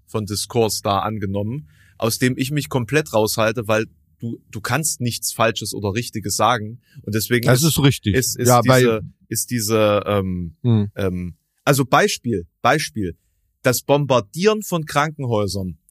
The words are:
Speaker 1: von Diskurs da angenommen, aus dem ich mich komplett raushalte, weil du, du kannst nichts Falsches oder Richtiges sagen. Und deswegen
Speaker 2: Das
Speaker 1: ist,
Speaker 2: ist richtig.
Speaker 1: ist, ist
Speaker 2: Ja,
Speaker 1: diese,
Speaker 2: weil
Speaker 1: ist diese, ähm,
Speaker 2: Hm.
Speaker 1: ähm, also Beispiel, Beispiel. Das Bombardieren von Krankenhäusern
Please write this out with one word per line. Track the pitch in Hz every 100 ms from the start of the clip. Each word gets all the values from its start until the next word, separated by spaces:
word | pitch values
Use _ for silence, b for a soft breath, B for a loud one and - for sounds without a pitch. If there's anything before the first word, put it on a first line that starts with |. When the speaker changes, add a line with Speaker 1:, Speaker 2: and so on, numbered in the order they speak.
| _
Speaker 1:
von | 113 101
Diskurs | 101 - 123 110 -
da | - 98
angenommen, | 107 107 98 98 107 135 151 b b b
aus | 117 -
dem | 127 127
ich | 131
mich | 147 139
komplett | 135 113 147 151
raushalte, | 113 107 - 110 113 107
weil | 110 110 _ _ _
du, | 117 113 _
du | 110
kannst | - 127 156 -
nichts | 123 117 -
Falsches | - 113 - 104
oder | 104 101
Richtiges | 98 120 110 101 -
sagen. | 110 123 107 120 b 139
Und | - 107
deswegen | - 120 110
Speaker 2:
Das | 127
Speaker 1:
ist, | 160 -
Speaker 2:
ist |
richtig. | 143 - 107 101
Speaker 1:
ist, | 123 -
ist | 120
Speaker 2:
Ja, | 123
Speaker 1:
diese, | 117
Speaker 2:
weil | 127 123 110 101 - _
Speaker 1:
ist | 113 -
diese, | 123 104 113 107 104 -
ähm, | 104 95 90 87 -
Speaker 2:
Hm. | 123 113 104 -
Speaker 1:
ähm, | 95 90 90 - _ _ -
also | 135
Beispiel, | 131 143 202 - 120 101 82 _
Beispiel. | 120 151 - 110 92 78 _ _ _ _
Das | 131 123
Bombardieren | - 143 143 127 - 156 202 214
von | 208 170 156
Krankenhäusern | 147 151 151 127 110 101 98 92 78 _